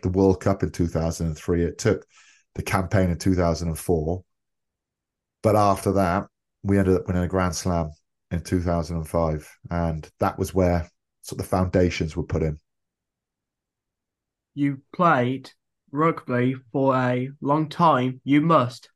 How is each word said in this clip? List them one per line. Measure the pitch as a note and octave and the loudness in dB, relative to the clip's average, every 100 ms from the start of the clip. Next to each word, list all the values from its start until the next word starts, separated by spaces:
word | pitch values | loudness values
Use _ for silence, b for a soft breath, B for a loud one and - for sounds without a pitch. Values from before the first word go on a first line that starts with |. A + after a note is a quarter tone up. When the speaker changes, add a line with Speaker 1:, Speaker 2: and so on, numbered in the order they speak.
Speaker 1:
the | F#2 | -2
World | F#2 F#2+ F#2 | 4 4 4
Cup | G2+ G2 | 0 -2
in | F2 | -4
two | - E2+ | -2 -2
thousand | D#2+ D#2+ - E2 | 0 -2 -2 -6
and | D2+ | -6
three. | - F2 | -4 -2
It | E2+ - | -2 0
took | A2 - - b b b b | 0 0 -4 b b b b
the | - | -12
campaign | - G2 F2 G2 F2+ | -2 -2 0 0 2
in | D#2+ | 0
two | F#2+ | 0
thousand | F2+ E2+ D#2+ E2+ | 2 2 0 -4
and | D#2 | -6
four. | - E2 D#2 F#2+ - _ _ _ _ _ _ _ _ _ _ _ | -2 -2 -2 -6 -10 _ _ _ _ _ _ _ _ _ _ _
But | A2 | 2
after | G#2 G2+ F#2+ G2+ | 4 4 2 0
that, | F#2+ F2+ F#2+ - _ _ _ | 2 2 0 -4 _ _ _
we | G2 G2 | 0 2
ended | F#2 F#2 | 4 2
up | - | 0
winning | F2+ | -2
a | F2+ | 0
Grand | F#2 F2+ | 0 0
Slam | E2 F#2 E2+ D#2 - _ _ - | -2 -2 -2 -2 -8 _ _ -8
in | F2 | -8
two | - F#2 | -2 -2
thousand | F2 E2+ D#2+ E2 | 0 -2 -2 -8
and | D#2 | -4
five. | E2+ D#2+ D#2 - _ - | -2 0 -2 -8 _ -8
And | E2+ E2+ D#2 - - | -4 -2 -4 -10 -4
that | G2 - | -4 -2
was | F#2 | -2
where | F#2 F2+ F2 D#2+ _ _ _ | 0 2 0 -4 _ _ _
sort | - - | -14 -10
of | |
the | F#2+ F#2 | -4 -2
foundations | F2+ F#2 F2+ - D#2+ E2+ | 2 2 2 0 -4 -6
were | |
put | D2+ D#2+ | -4 -2
in. | D#2+ D2+ _ _ _ _ _ _ _ _ _ _ _ _ _ _ _ _ _ _ _ | -2 -6 _ _ _ _ _ _ _ _ _ _ _ _ _ _ _ _ _ _ _
Speaker 2:
You | C#3+ C#3+ C3+ _ - | -4 -2 -2 _ 0
played | E3+ C3+ B2 C3+ C3 _ _ _ _ | 2 4 2 -2 -10 _ _ _ _
rugby | C#3+ D#3+ D#3 - B2 B2+ B2+ _ | 0 0 0 -4 0 0 -2 _
for | C#3+ C3+ B2+ | 0 2 2
a | B2+ B2 C3+ C#3+ | 0 -2 -4 -6
long | C#3 D3+ D#3 | -2 0 -2
time. | - E3+ C3 B2+ B2+ | 2 2 2 0 -4
You | C3 D3 | 2 2
must | E3 D#3 A#2+ - - | 4 4 2 -6 -20